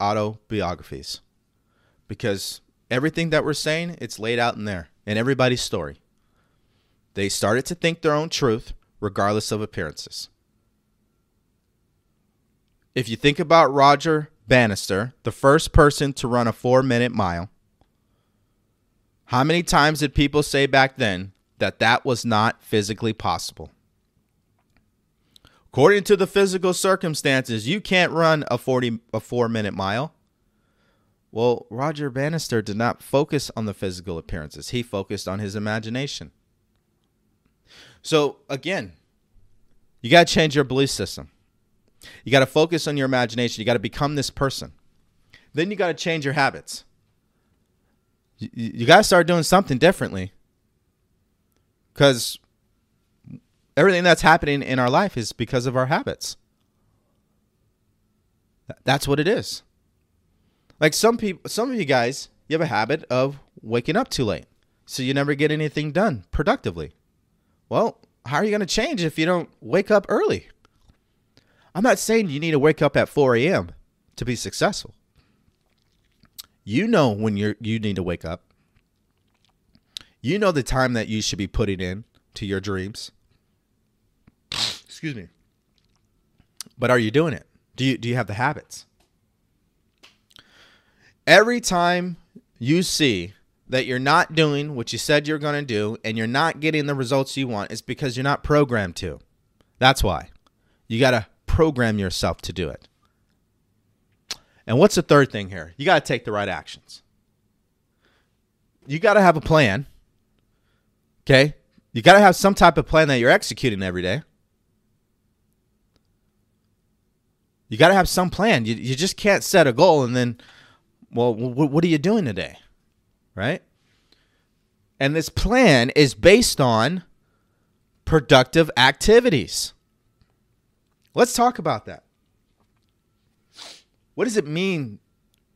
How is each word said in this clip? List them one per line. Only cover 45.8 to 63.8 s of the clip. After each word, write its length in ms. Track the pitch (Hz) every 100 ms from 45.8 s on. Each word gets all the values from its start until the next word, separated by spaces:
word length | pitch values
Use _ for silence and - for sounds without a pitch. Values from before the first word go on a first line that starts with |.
| 180
change 300 | 156 180 165
your 100 | 139
habits. 500 | 147 135 78 - - - _ _ _ _ _ _ _ _ _ _ _ _ _ _ _
You, 120 | 107
you, 180 | - 113
you 120 | - 117
gotta 180 | 180
start 240 | 214 180 170
doing 160 | 175
something 340 | 151 180 202 127
differently, 540 | 160 196 117 95 92 - _ _ _ _ _ _ _ _ _ _ _ _ _ _ _
'cause 460 | - 143 123 - - _ _ _ _ _ _ _ _ - - _ _ _ -
everything 260 | 185 175
that's 200 | 175 160
happening 400 | 170 165 147 143
in 180 | - 131
our 100 | 123
life 260 | 147 196 127
is 160 | 107
because 320 | - 113 131
of 120 | 127 127
our 100 | 127
habits. 500 | 175 - - - - _ _ _ _ _ _ _ _ _ _ _ _ _ _ _ _ _ _ _ _ _ _ -
Th-, 140 | -
that's 240 | - 139 139
what 140 | 143
it 80 | 156
is. 340 | 226 110 - - _ _ _ _ _ _ _ _ _ _ _
Like, 120 | 156
some 240 | - 220 233
peop-, 320 | 214 180 -
some 220 | - 262
of 60 | 247
you 80 |
guys, 460 | 143 131 120 139 - _ -
you 60 |
have 60 | 156
a 60 | 156
habit 380 | 107 113 151
of 340 | - 127 135 139 _ -
waking 340 | 117 120